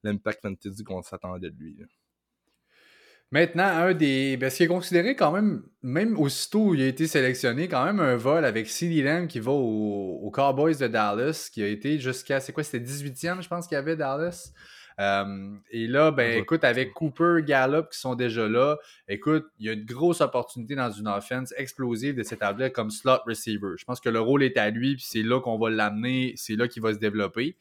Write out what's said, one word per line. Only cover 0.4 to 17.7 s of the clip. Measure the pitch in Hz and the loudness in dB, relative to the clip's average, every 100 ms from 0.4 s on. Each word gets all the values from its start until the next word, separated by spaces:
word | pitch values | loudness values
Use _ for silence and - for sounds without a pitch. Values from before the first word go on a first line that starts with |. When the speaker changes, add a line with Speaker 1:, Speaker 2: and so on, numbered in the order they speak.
Speaker 1:
fantasy | 104 95 101 98 | -8 -10 -12 -14
qu'on | 107 95 | -10 -10
s'attendait | 87 95 92 90 90 | -10 -12 -10 -10 -10
de | 80 | -12
lui, | 78 73 | -16 -18
là. | - _ _ _ _ _ _ _ _ _ _ _ _ _ _ | -20 _ _ _ _ _ _ _ _ _ _ _ _ _ _
Speaker 2:
Maintenant, | 139 170 165 | 2 2 4
un | 196 165 180 | 2 4 4
des, | 170 151 135 135 131 | 4 4 2 0 0
ben, | 131 | -2
ce | 131 | 2
qui | |
est | 165 | 2
considéré | 180 175 175 196 269 | 2 2 2 2 2
quand | 156 | 2
même, | 180 214 139 - _ | 4 2 0 -6 _
même | 131 139 220 208 | -4 0 2 2
aussitôt | 143 135 - 208 214 | 0 0 0 2 4
où | 160 | 4
il | |
a | 131 | 2
été | 131 160 | 0 0
sélectionné, | 156 127 127 123 120 180 | 2 2 2 0 0 0
quand | 131 147 | 0 2
même | 202 | 2
un | 151 120 | 2 2
vol | 120 160 | 2 4
avec | 143 110 110 | 2 0 -4
C | - 170 | -4 0
D | 165 | 2
Lamb | 139 160 175 | 2 0 -2
qui | 120 | -4
va | 110 | 0
au, | 143 120 107 107 101 95 78 | 2 2 0 -2 -2 -4 -6
aux | 104 | -6
Cowboys | 120 139 135 156 151 | 0 2 4 2 2
de | 127 | 0
Dallas, | 113 104 104 135 156 - | 2 2 0 -2 -4 -8
qui | - | -4
a | 104 | -2
été | 104 139 151 | -2 -2 -2
jusqu'à, | 131 127 - 139 | -2 -6 -2 -2
c'est | 131 | -2
quoi, | 139 | -6
c'était | 147 123 | -6 -6
dix-huitième, | 120 143 143 131 170 185 | -6 -8 -10 -6 -6 -6
je | 170 | -6
pense, | 175 170 | -8 -4
qu'il | 147 | -4
y | |
avait | 143 160 | -2 -2
Dallas. | 139 139 170 175 - - - - - - | -2 -2 -4 -6 -14 -20 -20 -20 -18 -4
Euh, | 101 98 98 98 98 101 - | 0 2 0 -6 -12 -14 -10
et | 117 113 | -6 0
là, | 135 156 | 4 4
ben, | 139 117 | 4 2
Speaker 1:
Ouais. | 117 | 2
Speaker 2:
écoute, | 98 160 | 0 2
avec | 135 120 131 | 4 2 -2
Cooper, | - 156 - 170 170 | -2 -4 2 4 4
Gallup | 147 139 131 | 4 4 4